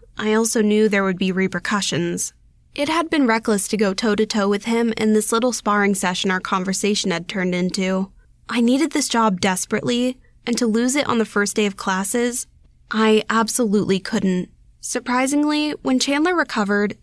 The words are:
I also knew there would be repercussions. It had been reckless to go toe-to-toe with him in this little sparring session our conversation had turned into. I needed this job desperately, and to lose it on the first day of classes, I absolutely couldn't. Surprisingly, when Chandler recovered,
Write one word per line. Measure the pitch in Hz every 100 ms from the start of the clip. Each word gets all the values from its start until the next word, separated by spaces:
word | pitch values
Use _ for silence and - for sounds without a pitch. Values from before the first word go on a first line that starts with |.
| - -
I | 214
also | 220 226 233
knew | 214 214 214
there | 202 190
would | 180
be | 185
repercussions. | 185 190 180 - 208 - 147 170 180 - - _ _ _ -
It | 285
had | 320 330
been | 320 247
reckless | 226 226 202 -
to | 208
go | 202
toe-to-toe | 190 233 208 214 214 196
with | 202 233
him | 233 233 220
in | 214
this | 214 208
little | 226 254
sparring | 226 214 208 202 196
session | 180 180 196
our | 185
conversation | - 190 185 185 208 208 190
had | 170 175
turned | 202 180 180
into. | 180 196 185 190 190 - - _ -
I | 226
needed | 233 269 311
this | 302 -
job | 233 220 180
desperately, | 202 185 - 214 - 240 254 254 _ _ -
and | 233
to | 233
lose | 220 247 285
it | -
on | 226
the | 214
first | 208 202 -
day | 202
of | 196
classes, | - 185 190 240 240 240 - _ - _ -
I | 220 220 214 -
absolutely | 220 220 - 226 202 185 190
couldn't. | - 220 190 180 180 - - _
Surprisingly, | - 247 247 247 262 294 302 302 302 -
when | - 254
Chandler | 269 285 339 349
recovered, | 285 226 196 202 208 -